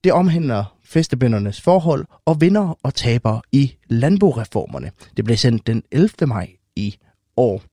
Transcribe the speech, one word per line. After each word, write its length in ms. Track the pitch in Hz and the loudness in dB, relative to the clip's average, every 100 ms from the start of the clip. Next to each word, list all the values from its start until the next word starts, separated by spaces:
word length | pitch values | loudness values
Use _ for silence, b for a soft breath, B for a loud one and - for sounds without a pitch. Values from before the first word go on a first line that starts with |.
Det 100 | 190 | 2
omhandler 600 | 170 185 165 151 107 98 _ _ | 2 2 0 -2 -4 -6 _ _
fæstebøndernes 760 | 160 160 127 123 110 101 - | -2 -2 0 0 0 -2 -4
forhold 440 | - 185 165 151 - b - | 0 2 2 -2 -6 b -2
og 160 | 156 | 2
vinder 380 | 165 208 190 - | 2 2 0 -4
og 100 | 135 | -6
taber 480 | - 120 117 117 113 - | -4 -2 0 0 -4 0
i 220 | 139 135 - _ | 0 0 -4 _
landboreformerne. 1000 | 117 139 196 196 117 101 107 - 65 67 - b - | 0 2 2 2 0 -6 -6 -8 -12 -14 -16 b -6
Det 80 | 110 | -2
blev 120 | 113 | 0
sendt 300 | 127 117 - | 2 0 -2
den 160 | 113 - | -6 -4
ellevte 340 | 135 208 - 147 | 0 0 0 -4
maj 240 | 104 90 _ _ - | -4 -8 _ _ -8
i 220 | 202 - _ _ _ - | -8 -10 _ _ _ -2
år. 240 | 123 95 - | 0 -2 -10